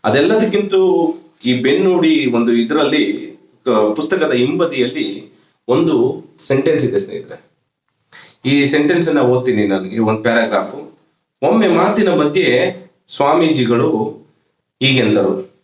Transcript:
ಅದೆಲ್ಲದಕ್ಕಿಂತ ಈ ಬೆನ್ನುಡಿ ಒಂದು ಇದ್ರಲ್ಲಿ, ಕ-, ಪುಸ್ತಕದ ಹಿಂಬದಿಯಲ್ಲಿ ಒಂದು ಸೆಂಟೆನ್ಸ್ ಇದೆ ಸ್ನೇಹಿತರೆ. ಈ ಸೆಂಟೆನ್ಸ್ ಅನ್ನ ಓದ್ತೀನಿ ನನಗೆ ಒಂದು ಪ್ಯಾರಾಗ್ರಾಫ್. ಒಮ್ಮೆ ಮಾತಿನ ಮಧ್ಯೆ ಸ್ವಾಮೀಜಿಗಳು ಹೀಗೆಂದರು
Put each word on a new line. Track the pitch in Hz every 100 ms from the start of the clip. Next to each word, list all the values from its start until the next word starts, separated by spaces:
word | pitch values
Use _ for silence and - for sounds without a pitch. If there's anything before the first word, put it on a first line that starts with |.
ಅದೆಲ್ಲದಕ್ಕಿಂತ | 107 127 170 220 190 196 - 190 185 170 160 - - _ 123
ಈ | 123
ಬೆನ್ನುಡಿ | 131 175 190 170 160 156 131
ಒಂದು | 117 117
ಇದ್ರಲ್ಲಿ, | 120 113 151 143 151 101 - - - _ _
ಕ-, | 127 110 107 107
ಪುಸ್ತಕದ | 147 185 147
ಹಿಂಬದಿಯಲ್ಲಿ | 123 127 - 175 131 123 151 - - - _ _ _ -
ಒಂದು | 139 165 127 131 147 - -
ಸೆಂಟೆನ್ಸ್ | - 135 165 139
ಇದೆ | 123 202
ಸ್ನೇಹಿತರೆ. | - - - - _ _ _ _ _ _ _ - - -
ಈ | 127 143 139
ಸೆಂಟೆನ್ಸ್ | 147 147 170 160
ಅನ್ನ | 147
ಓದ್ತೀನಿ | 123 123 127 107 101
ನನಗೆ | 95 92 113
ಒಂದು | 110 110
ಪ್ಯಾರಾಗ್ರಾಫ್. | 117 117 107 101 - - - _ _ _ _ _
ಒಮ್ಮೆ | 139 220 196
ಮಾತಿನ | 170 196 208 190
ಮಧ್ಯೆ | 151 147 185 127 123 190 - - _ -
ಸ್ವಾಮೀಜಿಗಳು | - 143 170 160 135 117 120 160 226 - - _ _ _ _ _ _
ಹೀಗೆಂದರು | 135 131 110 101 95 95 - _